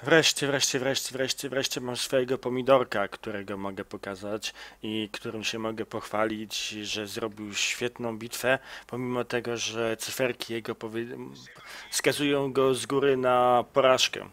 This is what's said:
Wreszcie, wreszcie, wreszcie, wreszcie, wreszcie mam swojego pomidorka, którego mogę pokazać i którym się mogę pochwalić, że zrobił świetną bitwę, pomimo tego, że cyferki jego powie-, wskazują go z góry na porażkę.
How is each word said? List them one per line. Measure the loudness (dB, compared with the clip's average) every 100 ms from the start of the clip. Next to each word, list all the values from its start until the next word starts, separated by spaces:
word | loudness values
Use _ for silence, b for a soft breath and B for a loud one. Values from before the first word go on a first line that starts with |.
Wreszcie, | 8 6 6 2 0
wreszcie, | 2 2 0
wreszcie, | 0 -2 -2
wreszcie, | -4 -4 -2 -2
wreszcie | -2 -2 -2
mam | -4 -4
swojego | 0 2 2 -2
pomidorka, | -2 -2 6 6 6 -2 -2
którego | -4 -8 -8 -6 -6
mogę | -6 -6 -10
pokazać | -10 -10 -8 -6 -6 -6 B B B
i | -6 -4 -4
którym | -8 -8 -6
się | -6 -4
mogę | -6 -6 -6
pochwalić, | -8 -4 -2 0 -2 -6 -6 -6
że | -6 -6 -6 -6
zrobił | -4 -6 -6 -8
świetną | -2 -2 0 -4 -4 -6 -6
bitwę, | -8 -4 0 0 B B B
pomimo | -8 -4 -4
tego, | -2 -2 -2 -4
że | -4 -2 -2 -2
cyferki | -6 -2 -2 -2 -6
jego | -6 -6 -8
powie-, | -6 -6 -6 -10 -12 -16 -20 -20 B B B
wskazują | 0 2 2 2 2 2
go | 4 4
z | 4 2
góry | 2 4 4
na | 4 6 6 4 4
porażkę. | 4 6 6 4 -2 -12